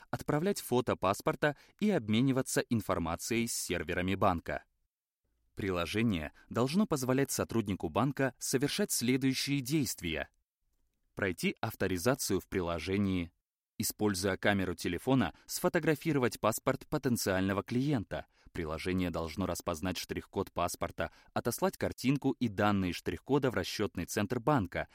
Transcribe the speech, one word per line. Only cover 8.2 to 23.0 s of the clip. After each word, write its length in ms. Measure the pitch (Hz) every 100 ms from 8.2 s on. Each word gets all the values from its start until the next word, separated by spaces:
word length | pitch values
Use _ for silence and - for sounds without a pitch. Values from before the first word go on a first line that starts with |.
| 135 -
совершать 520 | - 135 139 - 208
следующие 720 | - 117 131 131 131 - 143
действия. 680 | 123 156 123 - 87 76 - _ _ _ _ _ _ _ _
Пройти 420 | - 101 90 185 -
авторизацию 800 | 110 - 98 92 92 139 - 95
в 80 | -
приложении. 840 | 104 85 85 82 98 101 92 85 - _ _ _ -
Используя 580 | 110 - 107 95 98 92
камеру 380 | 110 101 90
телефона, 580 | 87 95 85 - 131 92 - -
сфотографировать 920 | - 180 175 160 151 165 143 120 -
паспорт 480 | 107 117 - 131 -
потенциального 760 | 151 139 117 - 92 95 98
клиента. 640 | - 120 139 139 92 76 - _ -
Приложение 600 | - 80 80 92 92 90
должно 340 | 82 82 78 90
распознать 540 | 85 - 85 92 90
штрих-код 520 | - 85 - - 95
паспорта, 600 | - 87 - 82 - 82 - _
отослать 440 | - - 117 185 -
картинку 540 | 95 - 123 139 135
и 160 | - 120
данные 460 | 98 104 101 92
штрих-кода 580 | 85